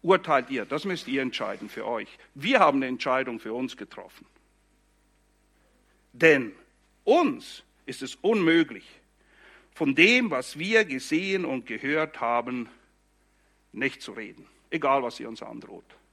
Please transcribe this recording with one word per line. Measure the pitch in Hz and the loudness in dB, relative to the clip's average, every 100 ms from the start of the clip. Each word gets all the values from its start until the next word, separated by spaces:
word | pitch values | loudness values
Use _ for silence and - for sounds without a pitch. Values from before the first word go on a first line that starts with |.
urteilt | 165 185 170 143 123 | 4 2 4 0 0
ihr. | 131 104 | -6 -4
Das | 147 196 | -6 -4
müsst | 175 - | -6 -4
ihr | 135 | -2
entscheiden | 127 - 104 101 104 | -2 -4 -6 -8 -10
für | - 104 | -10 -6
euch. | 117 104 - - | -6 -8 -18 -20
Wir | 139 185 254 | -8 0 6
haben | 170 139 | 6 4
eine | 131 | 0
Entscheidung | 127 143 131 127 113 | -4 0 0 -2 -8
für | 110 | -8
uns | 117 127 - | -6 -6 -8
getroffen. | 101 - 92 - - _ _ _ _ _ _ _ _ _ _ _ _ _ _ _ _ _ _ | -14 -14 -18 -20 -20 _ _ _ _ _ _ _ _ _ _ _ _ _ _ _ _ _ _
Denn | 123 160 143 113 - _ _ _ _ | 4 6 6 2 -10 _ _ _ _
uns | - 294 294 123 - - _ _ - | 4 4 4 -2 -12 -20 _ _ -16
ist | 123 | -12
es | 131 - | -12 -4
unmöglich, | 185 226 165 165 160 101 - - _ _ _ _ - - _ | 0 2 4 4 2 -4 -18 -20 _ _ _ _ -20 -20 _
von | - 147 | -2 0
dem, | 135 180 247 233 | 6 6 6 2
was | 135 - 151 | -4 -6 -8
wir | 185 220 196 | 2 2 2
gesehen | 131 - 156 190 190 160 | -4 -2 -2 0 -2 -2
und | 131 - | -4 -6
gehört | 110 135 151 156 - | -8 -2 -2 -2 -4
haben, | 117 120 120 123 113 - _ _ _ _ _ _ _ _ _ | 0 0 -2 -8 -10 -16 _ _ _ _ _ _ _ _ _
nicht | 104 135 - | -6 -6 -6
zu | - | -14
reden. | 104 101 - 101 _ _ | -14 -14 -18 -20 _ _
Egal, | 127 135 135 | -2 2 0
was | 123 - | 0 -8
ihr | 117 | -12
uns | 110 | -12
androht. | 110 117 - 90 _ - _ | -14 -16 -16 -20 _ -20 _